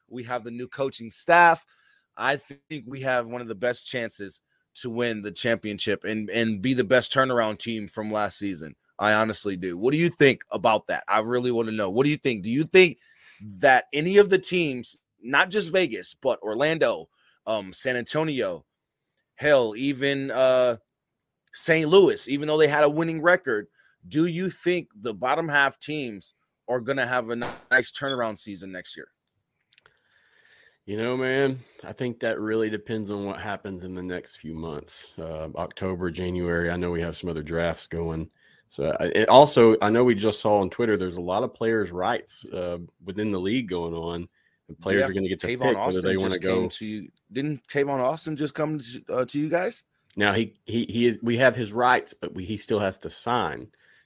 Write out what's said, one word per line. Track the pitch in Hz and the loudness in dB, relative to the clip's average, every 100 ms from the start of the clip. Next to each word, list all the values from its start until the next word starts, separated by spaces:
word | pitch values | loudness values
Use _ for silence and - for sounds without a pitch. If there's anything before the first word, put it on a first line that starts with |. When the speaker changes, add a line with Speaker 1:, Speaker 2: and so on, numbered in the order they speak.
| _ | _
Speaker 1:
we | 123 | -14
have | 117 123 | -8 -8
the | 117 | -8
new | 120 123 | -12 -10
coaching | - 135 - 113 | -6 -6 -6 -12
staff. | - - 170 170 165 - _ _ _ _ - | -6 4 8 8 6 -2 _ _ _ _ -6
I | 123 143 | -2 -2
think | - 139 - 151 117 | -6 -20 -14 -14 -12
we | 135 | -8
have | 131 127 117 | -2 -2 -2
one | 123 | -8
of | 117 | -10
the | 101 | -4
best | 123 120 - | -4 -4 -6
chances | 127 113 - 98 - _ _ _ - | -6 -8 -10 -14 -16 _ _ _ -12
to | 123 | -8
win | 113 120 110 | -4 -2 -4
the | 104 | -8
championship | 90 120 113 107 101 - 98 | -4 -2 0 -2 -4 -2 -2
and, | - 110 104 | -4 -6 -4
and | 110 113 104 | -2 0 0
be | 127 | 0
the | 127 | 0
best | 104 127 - | 2 2 2
turnaround | 135 131 120 110 104 | 0 2 2 0 -2
team | 117 113 101 | -6 -8 -8
from | - 107 | -8 -6
last | 107 101 - | -4 -4 -4
season. | 101 85 76 - _ - | -6 -8 -12 -18 _ -2
I | 104 | 2
honestly | 107 110 104 104 92 | 4 2 -2 -6 -6
do. | 92 87 | -6 -2
What | 120 | 0
do | 151 | 2
you | 170 | 2
think | - 139 110 - | 6 6 4 -2
about | 113 113 107 - | -2 2 2 0
that? | 82 - | -6 0
I | 104 | 0
really | 113 123 123 | 2 0 0
wanna | 117 113 | 0 -2
know. | 110 95 | -2 0
What | 107 143 | 2 2
do | |
you | 151 | 2
think? | 135 110 | -2 -2
Do | 98 | -2
you | 131 | -2
think | 160 190 180 - _ _ - - 104 190 | 4 6 6 4 _ _ -20 -20 -18 2
that | 139 127 - | 6 6 4
any | 143 170 202 | -2 4 6
of | 196 | 6
the | 190 | 4
teams, | - 180 156 127 - - _ _ | 2 0 0 -4 -8 -12 _ _
not | 113 143 185 | 0 2 2
just | 208 165 | 0 0
Vegas, | 185 165 101 - | 0 0 -2 -10
but | - 135 110 | -4 -2 -2
Orlando, | 104 110 151 160 127 87 82 _ _ _ - | -2 0 2 4 2 2 -6 _ _ _ -6
um, | 110 95 | -4 -4
San | - 131 123 | -6 -4 -4
Antonio, | 113 151 160 135 98 82 - _ _ _ _ _ _ - | -2 -2 -2 -2 -4 -6 -12 _ _ _ _ _ _ -4
hell, | 147 139 113 107 | 4 4 4 -2
even, | 139 131 139 139 135 | -4 0 -2 -2 -2
uh, | 120 131 127 123 113 _ _ _ _ _ _ _ | 2 4 4 4 0 _ _ _ _ _ _ _
Saint | - - 160 151 | -4 2 2 6
Louis, | 190 165 101 120 | 8 8 6 0
even | 143 151 | -2 2
though | 156 | 4
they | 151 | 6
had | 151 | 6
a | 147 | 4
winning | 151 165 160 | 4 -2 0
record, | 165 180 131 107 104 _ _ _ 90 | 4 4 2 -4 -4 _ _ _ -6
do | 147 175 | 0 0
you | 165 185 | 0 -4
think | - 175 180 127 107 | -4 -2 -2 -4 -10
the | 117 | -10
bottom | 101 127 151 165 | -4 0 0 2
half | 143 139 - | 2 2 0
teams | - 151 127 101 - - _ _ - | -8 -6 -6 -10 -14 -20 _ _ -4
are | 123 | -4
gonna | 113 135 123 | -2 -2 -2
have | 127 113 | -2 -2
a | 117 | -6
ni-, | 120 - - | -8 -10 0
nice | 127 120 | 0 0
turnaround | - 139 127 113 104 | -4 -6 -2 -4 -6
season | 107 95 95 | -10 -12 -12
next | 92 - - | -14 -14 -16
year? | - _ _ _ _ _ _ _ _ _ _ _ _ _ _ _ _ _ - | -18 _ _ _ _ _ _ _ _ _ _ _ _ _ _ _ _ _ -10
Speaker 2:
You | 104 | -4
know, | 117 127 | -2 -2
man, | 131 135 139 131 - - | 0 2 0 -2 -10 -20
I | 87 | -14
think | - 127 117 | -8 -6 -4
that | 117 107 | -4 -2
really | 107 110 110 | -2 0 -2
depends | 107 - 110 101 | -4 -6 -6 -6
on | 101 101 | -6 -6
what | - | -8
happens | 92 95 101 92 | -8 -8 -8 -12
in | 90 90 | -10 -10
the | |
next | 90 90 - - | -8 -8 -10 -16
few | 76 | -12
months. | 80 80 73 - - - - | -10 -8 -10 -12 -16 -16 -14
Uh, | 82 78 78 78 | -10 -8 -8 -8
October, | 85 - 95 90 90 | -10 -6 -6 -4 -4
January, | 80 90 90 87 85 85 | -4 -4 -2 -2 0 0
I | 87 | -2
know | 87 | -2
we | 85 | -2
have | 85 80 | -4 -6
some | 90 | -6
other | 80 | -6
drafts | 76 82 85 78 - | -4 -2 -2 -4 -8
going. | 85 82 80 85 _ _ _ _ | -6 -6 -6 -8 _ _ _ _
So, | - 76 - | -4 -2 0
I, | 87 | 0
and | 98 110 | 2 8
also, | 123 147 127 113 110 | 10 10 8 6 6
I | 104 | 4
know | 117 | 4
we | 123 | 4
just | 107 107 101 | 2 0 0
saw | 107 104 | 2 2
on | 92 | 2
Twitter, | - 117 101 | 0 0 0
there's | 92 87 | -2 -6
a | |
lot | 87 98 | -4 -2
of | 123 | -2
players' | - 113 110 95 | -4 -2 0 -2
rights, | 87 95 120 - - - | -4 -4 -4 -6 -20 -12
uh, | 92 87 87 85 _ | -8 -6 -8 -12 _
within | 87 98 107 | -10 -6 -4
the | 95 | -2
league | 95 131 107 | -2 -4 -4
going | 87 82 82 | -4 -4 -6
on. | 85 85 85 _ _ _ - | -6 -8 -10 _ _ _ -20
And | 80 | -8
players | 98 101 | 0 2
Speaker 1:
Yeah, | 135 | 2
Speaker 2:
are | |
gonna | 95 95 | 0 -2
get | 98 | -2
to | 90 | -4
Speaker 1:
Tavon | |
Speaker 2:
pick | 123 | -2
whether | 131 101 | 0 0
Speaker 1:
Austin | 107 92 | 0 0
Speaker 2:
they | 92 95 | 0 0
wanna | 95 | 0
Speaker 1:
just | 92 | -2
Speaker 2:
go. | 92 92 | 0 0
Speaker 1:
came | 90 | -2
to | - 107 | -6 -8
you. | 107 - _ _ | -10 -12 _ _
Didn't | 117 151 139 - | -6 -4 -6 -4
Tavon | 147 139 139 | -2 0 0
Austin | 127 160 160 147 | -2 -2 -6 -6
just | 151 | -6
come | - 151 151 | -4 -4 -4
to, | 120 123 - | -8 -14 -6
uh, | 123 123 | -4 -2
to | 147 | -2
you | 156 | -2
guys? | 170 190 - - _ _ - | -2 -2 -6 -12 _ _ 0
Speaker 2:
Now, | 104 | 2
he, | 98 113 - - | 2 -2 -6 -6
he, | 117 - | -4 -2
he | 113 120 | 0 0
is, | 110 | 0
we | 117 117 | -2 4
have | 131 123 | 4 4
his | 104 | -2
rights, | 110 123 123 - | 0 2 2 0
but | - 85 | -10 -10
we, | 92 92 | -8 -8
he | 104 | -8
still | - 107 | -2 0
has | 98 - | 0 -4
to | 80 | -10
sign. | - - 123 85 62 64 _ _ _ | -8 -2 -2 -2 -6 -14 _ _ _